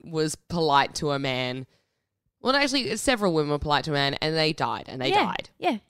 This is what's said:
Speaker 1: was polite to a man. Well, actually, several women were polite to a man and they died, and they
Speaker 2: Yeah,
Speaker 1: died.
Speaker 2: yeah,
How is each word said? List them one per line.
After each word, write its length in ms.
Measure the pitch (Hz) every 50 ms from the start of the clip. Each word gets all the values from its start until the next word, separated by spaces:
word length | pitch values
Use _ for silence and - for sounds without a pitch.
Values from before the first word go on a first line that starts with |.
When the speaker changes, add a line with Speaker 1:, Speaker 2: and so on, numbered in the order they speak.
| -
Speaker 1:
was 300 | - 165 156 156 156 -
polite 600 | - _ - 170 175 160 151 139 139 135 - -
to 160 | - 165 147 143
a 60 | 139
man. 480 | 139 135 127 127 127 127 127 131 127 - _ _ _ _ _ _ _ _ _ _ _ _ _ _ -
Well, 140 | 240 262
actually, 400 | 277 285 269 262 277 233 - 202
several 380 | 220 - 277 254 214 208 185 165
women 160 | 156 151 147
were 80 | 147 143
polite 260 | - 151 147 135 135
to 60 | 160
a 40 | 147
man 200 | 143 139 139 143 - -
and 120 | 156 160
they 200 | 160 156 156 151
died, 300 | - 135 117 110 101 - -
and 120 | - 131
they 100 | 127 135
Speaker 2:
Yeah, 140 | 370 415 302
Speaker 1:
died. 240 | 185 - - - - _ -
Speaker 2:
yeah, 200 | - 359 247 208 _ _